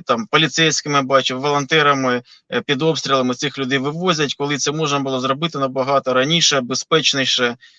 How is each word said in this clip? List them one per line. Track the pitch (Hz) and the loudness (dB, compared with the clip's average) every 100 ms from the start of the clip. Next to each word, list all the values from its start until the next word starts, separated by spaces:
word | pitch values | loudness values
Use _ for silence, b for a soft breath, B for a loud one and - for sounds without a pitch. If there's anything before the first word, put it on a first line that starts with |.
| 113 | -2
там | 117 107 | -2 0
поліцейськими, | 151 160 - 160 - 151 143 | 2 2 2 0 0 0 0
бачив, | 131 135 - 127 | 2 2 2 -2
волонтерами, | 143 143 131 160 147 135 131 123 - B B | 0 0 2 2 4 2 0 -2 -4 B B
е, | 123 | -4
під | 131 135 | -2 0
обстрілами | 160 151 139 135 127 | 0 0 0 0 0
цих | 123 143 135 | -2 -4 -4
людей | 131 135 | -2 -2
вивозять, | 139 160 185 156 143 - | -2 -2 -2 0 -2 -2
коли | 143 147 | -4 -2
це | - | -2
можна | 156 151 143 | -2 0 -2
було | 135 131 | -2 -2
зробити | 131 139 165 147 | -2 -2 -4 -2
набагато | 135 135 131 143 131 | -4 -2 0 0 2
раніше, | 127 139 170 - 143 | 0 2 2 2 2
безпечніше, | 120 127 - 160 - 139 127 - 123 123 B | -2 -4 0 0 2 0 0 0 0 -2 B